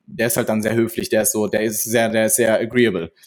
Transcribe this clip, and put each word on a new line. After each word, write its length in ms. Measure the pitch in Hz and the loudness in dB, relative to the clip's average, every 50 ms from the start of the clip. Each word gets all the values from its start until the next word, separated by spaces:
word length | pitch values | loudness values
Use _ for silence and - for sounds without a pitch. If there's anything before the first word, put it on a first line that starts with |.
| _ | _
der 220 | - - - 110 | -10 -4 -2 -2
ist 100 | 120 - | 0 0
halt 120 | - - 104 | 0 0 0
dann 120 | 110 110 | 0 -2
sehr 120 | 104 110 113 | 0 0 0
höflich, 360 | 117 113 110 - - 107 - | 0 0 0 -2 -4 -4 0
der 140 | - 107 104 | 0 0 0
ist 100 | - - | 0 0
so, 140 | 110 104 | -2 -2
der 140 | 101 110 107 | 0 0 -2
ist 220 | 110 113 110 107 - | -2 -2 -4 -4 -4
sehr, 260 | 110 113 120 113 110 | 0 0 2 2 2
der 160 | 107 110 110 | 2 0 0
ist 100 | 107 - | 2 2
sehr 200 | - 117 110 110 | 2 2 2 2
agreeable. 540 | - 120 110 120 123 120 110 92 87 82 85 _ _ - | 2 0 0 0 2 2 2 2 -2 -4 -6 _ _ -20